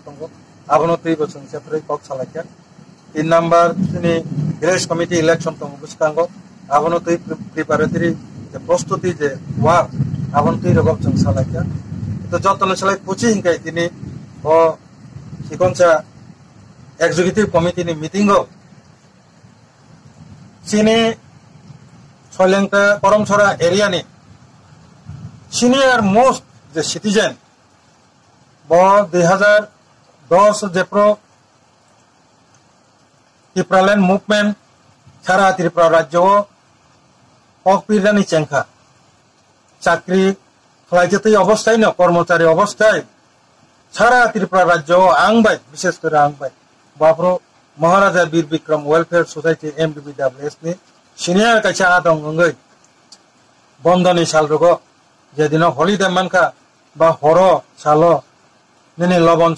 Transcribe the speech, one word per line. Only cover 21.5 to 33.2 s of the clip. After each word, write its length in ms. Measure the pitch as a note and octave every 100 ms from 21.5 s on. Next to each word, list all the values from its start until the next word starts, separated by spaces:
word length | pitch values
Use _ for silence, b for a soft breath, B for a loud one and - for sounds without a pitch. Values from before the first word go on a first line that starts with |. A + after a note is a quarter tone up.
| - - - - - - _ _
সলেংকা 500 | - F#3 G3 G3 G3+ G3+ G3+
করমছড়া 440 | G3 G#3+ G#3 G3+ G3+ D#3+ E3
এরিয়াनि 340 | F#3+ G3+ F3 - _ _ - - _ _ - - _ - - - - -
senior 500 | - A#3+ C4+ C4+ B3 G3+ G3+
most 280 | C4 - - _ _
যে 100 | D#3+
citizen 480 | D3 - G#3+ G3+ F3+ B2+ _ _ _ _ _ _ _ _ _ _ _ _ C#3+
ব 20 | E3+ F#3 G3+ G3
দুই 120 | F3
হাজার 360 | E3+ F#3+ G#3 G#3 G#3 _ _ _ _ _ B2+
দশ 260 | E3+ G#3 G#3 G#3 F3
যে 80 |
প্র 160 | - G3+ G#3 G#3 _ _ _ _ _ _ _ _ _ _ _ _ _ _ _ _ _ _ _ _